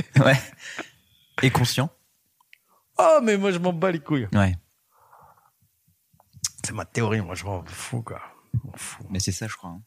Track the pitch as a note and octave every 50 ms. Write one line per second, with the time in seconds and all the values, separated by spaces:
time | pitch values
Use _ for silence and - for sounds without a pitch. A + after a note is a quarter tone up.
0 | - - - C3+ C3+ C3 C3+ C3 - - - _ - - - - - - _ _
1 | _ _ _ _ _ _ _ - - C3 - - B2 B2 - - C3 E3+ - _
2 | _ _ _ _ _ _ _ _ _ _ _ _ _ _ _ _ _ _ _ -
3 | F#4 E4 D#4+ D4+ A#3+ A3 G#3 G3 G3 G3+ F#3 F3 F3 F3+ F3+ D#3+ F3 F#3+ F3 D#3+
4 | - - D3+ C3+ A2 F#2+ G#2 G#2 G2 F#2+ F2+ E2+ - _ _ _ _ _ _ _
5 | _ _ _ _ - _ _ _ _ _ _ _ _ _ _ _ _ _ _ _
6 | _ _ _ _ _ _ _ - - - - - - - - F2+ E2+ - _ A#2
7 | A#2 G#2+ A2 A2 F#2+ E2 F#2 F2+ F2+ G2+ G2+ F2 E2 E2+ F2 - - - - A#2+
8 | A2+ - - - - - - _ _ _ - A#2 - - - - - - - -
9 | - - G2 F#2 - - F#2+ - A2+ A2 - - - F2+ E2+ F#2+ A2